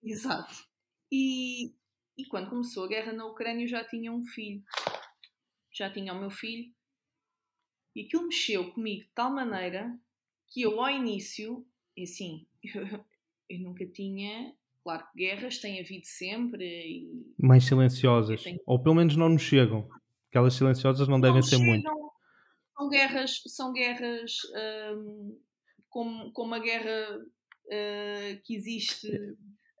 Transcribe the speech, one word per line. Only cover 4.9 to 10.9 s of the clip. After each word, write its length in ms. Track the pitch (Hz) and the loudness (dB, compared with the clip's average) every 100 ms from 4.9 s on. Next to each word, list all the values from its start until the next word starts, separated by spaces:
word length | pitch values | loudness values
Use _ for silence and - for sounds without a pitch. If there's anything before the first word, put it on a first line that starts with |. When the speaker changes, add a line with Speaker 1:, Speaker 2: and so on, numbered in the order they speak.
| - - _ _ _ _ _ _ - | -8 -14 _ _ _ _ _ _ -8
Speaker 1:
Já 140 | 196 | -8
tinha 220 | 202 190 | -6 -8
o 60 | 185 | -8
meu 100 | 196 | -8
filho. 420 | 196 220 226 240 _ _ _ _ _ _ _ _ _ _ _ _ 214 | -10 -10 -10 -14 _ _ _ _ _ _ _ _ _ _ _ _ -16
E 100 | 208 | -4
aquilo 220 | 330 339 | -2 -2
mexeu 440 | - - 202 180 | -2 -2 -2 -4
comigo 300 | - 220 208 - | -6 -6 -8 -10
de 60 | - | -4
tal 160 | 247 | -2
maneira 640 | 277 247 190 180 185 233 240 _ _ _ _ _ | -2 -4 -4 -6 -6 -8 -12 _ _ _ _ _
que 120 | 254 | -2
eu 180 | 226 214 | 0 0
ao 100 | |
início, 760 | 262 | 0